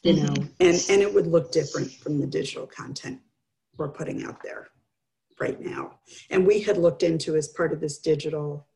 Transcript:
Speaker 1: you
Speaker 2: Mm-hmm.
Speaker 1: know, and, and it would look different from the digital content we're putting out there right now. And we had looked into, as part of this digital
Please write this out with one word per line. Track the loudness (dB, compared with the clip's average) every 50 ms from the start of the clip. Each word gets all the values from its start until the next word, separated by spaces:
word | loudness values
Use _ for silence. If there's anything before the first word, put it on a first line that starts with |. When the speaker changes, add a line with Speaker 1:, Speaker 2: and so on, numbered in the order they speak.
Speaker 1:
you | _ 4 4
Speaker 2:
Mm-hmm. | 4 4
Speaker 1:
know, | 2 0 -2 -4 -6 0 _
and, | 4 4 4 4 2 2
and | 4 4
it | 4 4 2
would | 2 2 4
look | 2 2 2 2
different | -2 -2 -2 -2 -4 -6 -6 -6
from | -8 -12 -6 -4 -2 -2
the | -2
digital | -2 -2 -4 -4 -4 -8 -10 -12
content | -14 -14 -16 -14 -12 -12 -12 -10 -12 -12 -12 _ _ _ _ _ _ _ _ _ _ _ -8
we're | -8 -8
putting | -6 -8 -8 -8 -6 -8 -8
out | -10 -12 -14
there | -14 -14 -14 -14 -16 -18 _ _ _ _ _ _ _ _ _ _ _ _ _ _
right | -6 -6 -6 -6
now. | -8 -10 -8 -8 -10 -12 -16 _ _ _ -20 -20 -10 _
And | 2 4 4
we | 6 4 4
had | 2 0 0
looked | 4 4 2 4 4
into, | 0 0 2 0 -2 0 0
as | 0 -2 -2
part | -4 -2 -2 -2
of | -2 -2
this | -4 -6 -8 -4
digital | 0 0 0 0 0 -6 -4 -4 -6 -6 -8 -10 -14 _ _